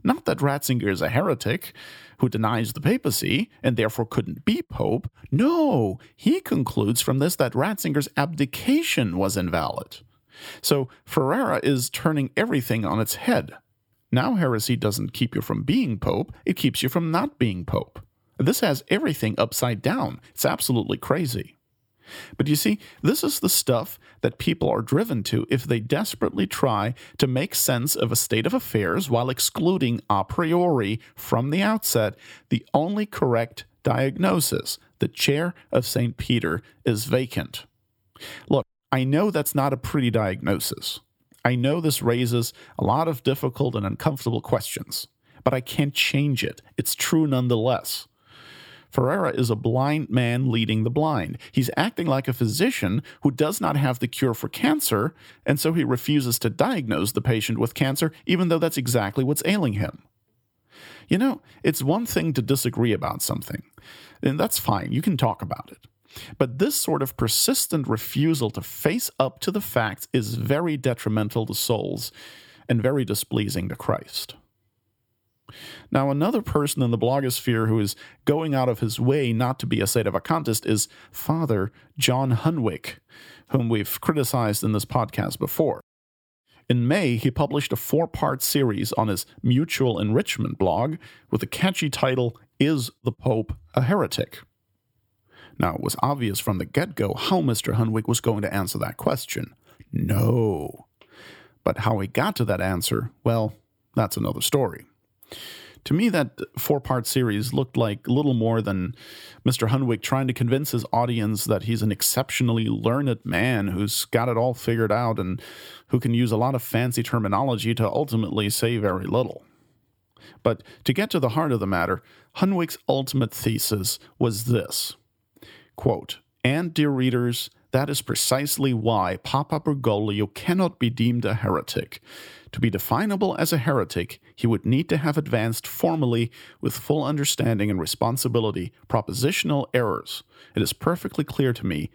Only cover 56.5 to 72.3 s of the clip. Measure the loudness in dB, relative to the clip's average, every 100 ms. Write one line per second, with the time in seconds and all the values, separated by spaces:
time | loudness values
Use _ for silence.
56.5 | 2 2 0 0 0 0 0 0 0 0
57.5 | -2 -2 0 0 0 -2 -4 -2 0 2
58.5 | 2 0 0 0 2 0 0 0 0 0
59.5 | 0 0 0 -4 -6 _ _ _ _ _
60.5 | _ _ -20 -20 -20 0 2 2 0 -8
61.5 | -2 -2 0 2 0 0 -2 0 0 0
62.5 | 0 0 0 0 0 -2 -4 -4 -6 -6
63.5 | -10 -12 -20 -20 -20 -20 -2 0 0 0
64.5 | 0 0 -2 -2 -2 0 2 0 0 -6
65.5 | -10 -12 -20 -20 _ _ -20 -12 0 0
66.5 | 2 0 0 0 0 -2 -2 0 2 2
67.5 | 0 0 -2 0 -2 -2 2 2 2 0
68.5 | -4 -10 -2 0 0 -2 -2 -2 -2 -4
69.5 | -4 -2 0 0 -4 -4 -2 -2 -2 0
70.5 | 0 0 -2 -2 -2 -2 0 0 -2 -4
71.5 | -4 -2 -2 -2 -6 -8 -14 -20